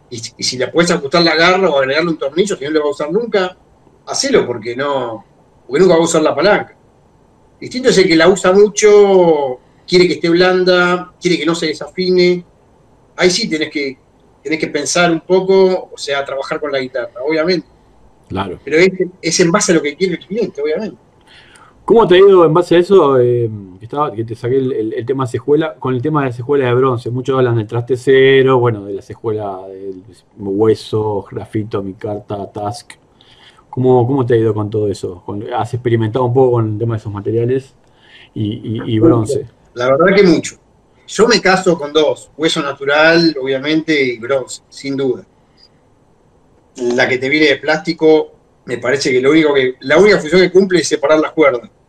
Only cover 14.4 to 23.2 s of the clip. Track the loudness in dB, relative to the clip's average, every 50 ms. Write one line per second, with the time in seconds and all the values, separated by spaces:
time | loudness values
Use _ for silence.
14.4 | -8 -6 -4 -4 -4 -4 -6 -6 -6 -4 -2 0 0 0 0 -2 -2 0 0 0
15.4 | 2 2 2 4 4 2 0 -2 -6 -10 -16 -14 -8 -6 -4 -4 -4 -6 -8 -8
16.4 | -8 -8 -8 -8 -6 -6 -6 -6 -6 -6 -8 -8 -10 -10 -10 -8 -6 -4 -2 -2
17.4 | 0 -2 -2 -4 -4 _ _ _ _ _ _ _ _ _ _ _ _ -10 -8 -8
18.4 | -8 -8 -10 -12 -8 -2 2 2 2 2 2 -2 -6 -6 -8 -8 -8 -4 0 0
19.4 | 0 2 2 0 0 2 0 0 0 -2 -6 -4 -4 -4 -4 -6 -10 -8 -6 -4
20.4 | -4 -6 -6 -6 -6 -4 -4 -4 -6 -8 -12 -14 _ _ _ _ _ _ -20 -20
21.4 | -20 _ -20 -20 -20 _ _ _ 0 2 4 4 6 6 6 6 8 8 8 6
22.4 | 6 4 4 2 2 2 2 2 4 4 2 2 4 4 2 2